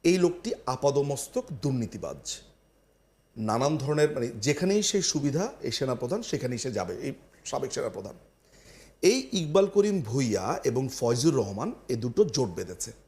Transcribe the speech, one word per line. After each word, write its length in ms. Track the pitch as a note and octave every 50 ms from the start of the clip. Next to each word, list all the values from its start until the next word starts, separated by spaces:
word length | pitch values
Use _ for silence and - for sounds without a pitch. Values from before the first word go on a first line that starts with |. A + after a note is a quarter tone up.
এই 160 | - E3+ F#3 F#3
লোকটি 340 | F3 E3+ F3 - - A#3 - - -
আপাদমস্তক 760 | B2+ B2+ - - C#3+ C3+ D3 C#3 C#3+ C#3 C3 - - - B3+ B3 - D#3 A2+
দুর্নীতিবাজ, 760 | - C#3+ C3 B2 A2+ - - G2+ - C#2+ C2 C#2+ - - - - - - _ _ _ _ _ _ _ _ _ _ _ _ _ _ _ _ _
নানান 400 | A2+ G#2+ G#2+ G#2+ A#2+ C3 C#3+ D#3
ধরনের, 340 | C#3 C3 C#3 D3+ D3+ D3+ D3
মানে, 180 | - C3+ A#2+ A#2+ - G#2+
যেখানেই 420 | G#2 C#3 D3+ - F3+ F#3 G3+ G#3
সেই 200 | G3+ - - G3
সুবিধা 500 | F3+ - - D3+ C#3 D3 B2+ D#3+ G3 C4 - -
এই 100 | - B2+
সেনাপ্রধান 520 | A2+ - C#3 C3 B2 A#2 B2+ - F3 A3
সেখানেই 360 | A3+ - - - - B2+ B2 A2+
সে 140 | - C3+
যাবে, 220 | G#2+ G2+ F2+ F2+ F2+
এই 180 | - F3+ C3 - - - _ _ _ _
সাবেক 280 | - - B2+ C3 B2+
সেনাপ্রধান। 420 | - - C3+ A2 F#2 F#2+ F#2+ G2 - - - _ _ _ _ _ _ - - - - - - - _ _
এই 260 | - F#3 A#3+ C4 C4 -
ইকবাল 340 | - F#3+ E3 D3 D3+ F#3+ G3
করিম 340 | G3 G3 G3+ G3+ G#3+ G3 F#3+
ভুইয়া 600 | C3 G#2+ A#2 C#3 C3+ A#2 G#2 F#2 F#2 G#2 - - -
এবং 240 | C3+ A#2 B2+ C3+ B2+
ফয়জুর 460 | - - B2+ A#2 A#2+ A#2+ C3 E3 D3
রহমান 380 | B2+ G#2+ G2+ G2 G2+ C3+ G#3+ - - - -
এ 80 | A#2+
দুটো 280 | A2+ A2 B2 A2+ - G#3+
জোট 240 | D#3 - D3 B2+ G2+
বেঁধেছে। 440 | E2+ F2+ F#2 F2+ F2+ - - A2+ - - _